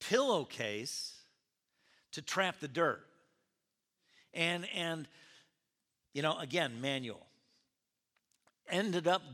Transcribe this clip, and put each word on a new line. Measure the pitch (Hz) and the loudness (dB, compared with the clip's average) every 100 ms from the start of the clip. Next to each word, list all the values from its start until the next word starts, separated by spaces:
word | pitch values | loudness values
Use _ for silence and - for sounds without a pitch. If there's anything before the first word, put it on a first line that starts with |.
pillowcase | - 233 277 190 127 - 113 104 120 - - - - _ _ _ _ _ _ _ _ | 2 4 4 2 0 -4 -4 -4 -6 -8 -10 -14 -20 _ _ _ _ _ _ _ _
to | - | -12
trap | 139 180 185 - | -2 2 2 0
the | 147 | -4
dirt. | 131 160 92 - _ _ _ _ _ _ _ _ _ _ _ _ | 2 2 2 -6 _ _ _ _ _ _ _ _ _ _ _ _
And, | - 170 175 180 | -2 0 0 -4
and, | 180 170 165 143 - - - _ _ _ _ _ _ _ | -4 -4 -4 -8 -16 -20 -20 _ _ _ _ _ _ _
you | 139 | -2
know, | 156 160 | 0 0
again, | 143 170 143 117 | -2 0 0 -2
manual. | 135 135 123 92 - _ _ _ _ _ _ _ _ _ _ _ _ _ - | -2 -2 -4 -10 -16 _ _ _ _ _ _ _ _ _ _ _ _ _ -2
Ended | 175 214 175 165 | 0 2 2 4
up | 185 165 | 2 0